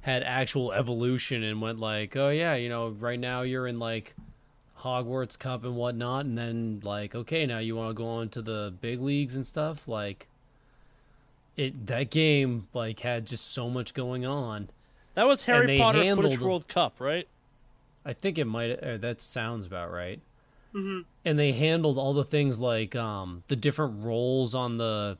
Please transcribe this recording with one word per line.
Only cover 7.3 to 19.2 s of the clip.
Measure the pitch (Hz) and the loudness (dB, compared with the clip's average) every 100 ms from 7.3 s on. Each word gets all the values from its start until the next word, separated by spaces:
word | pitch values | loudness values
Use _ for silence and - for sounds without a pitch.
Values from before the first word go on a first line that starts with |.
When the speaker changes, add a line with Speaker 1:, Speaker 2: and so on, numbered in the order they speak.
| 160 | 0
Speaker 1:
now | 147 117 | 0 0
you | 113 113 | -2 -2
wanna | 113 | -4
go | 110 117 | -4 -4
on | 117 113 | -4 -4
to | 117 | -6
the | 110 110 104 92 | -4 -4 -4 -6
big | 117 120 | -6 -2
leagues | 131 143 143 | 0 0 0
and | 127 127 | -4 -6
stuff?" | - 151 156 - | -2 -4 -4 -6
Like, | 113 104 98 - _ _ _ _ _ - _ _ - _ _ _ - | -4 -4 -6 -16 _ _ _ _ _ -20 _ _ -20 _ _ _ -4
it, | 135 139 104 | -4 -4 -4
that | 120 139 | -2 0
game, | 156 156 147 135 120 101 | 4 6 6 4 0 -4
like, | 127 113 110 | -6 -4 -4
had | 123 120 110 | -2 -2 -4
just | 120 - | -8 -8
so | - 120 | -6 -4
much | 127 117 | -4 -4
going | - 123 127 123 | -4 -4 -4 -2
on. | 143 120 107 98 - _ _ - | -2 -4 -6 -8 -14 _ _ -10
Speaker 2:
That | - 233 | 2 4
was | 277 - | 4 6
Speaker 1:
And | |
Speaker 2:
Harry | 240 240 | 6 6
Speaker 1:
they | 233 | 8
Speaker 2:
Potter | 226 220 | 8 6
Speaker 1:
handled | 185 202 151 | 6 6 4
Speaker 2:
Quidditch | 131 | 4
World | 127 180 - | 2 0 0
Cup, | - 151 - | 2 2 0
right? | 131 165 175 _ _ _ - - _ _ | -2 -2 -4 _ _ _ -20 -20 _ _
Speaker 1:
I | - | -10
think | 123 190 160 | -2 -2 0
it | |
might, | 127 110 117 123 | 0 0 0 -2
uh, | - 113 | -4 -4
that | 117 117 | -4 -4